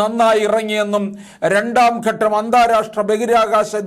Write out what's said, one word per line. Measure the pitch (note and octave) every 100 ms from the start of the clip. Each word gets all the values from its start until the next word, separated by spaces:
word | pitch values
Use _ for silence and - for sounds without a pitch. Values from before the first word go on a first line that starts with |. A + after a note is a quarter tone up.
നന്നായി | G#3+ A#3 A3+ A3 G#3
ഇറങ്ങിയെന്നും | A3 G#3+ G#3+ G#3 G#3 G3 G3+ - - E3
രണ്ടാം | G3+ A#3 A#3 A#3+ A#3 A3+
ഘട്ടം | G#3+ G#3+ G#3
അന്താരാഷ്ട്ര | A3+ A#3+ A#3 A3+ G#3+ G#3+ G3+
ബഹിരാകാശ | G#3+ A#3 A#3 G#3+ A3 G#3+ G#3+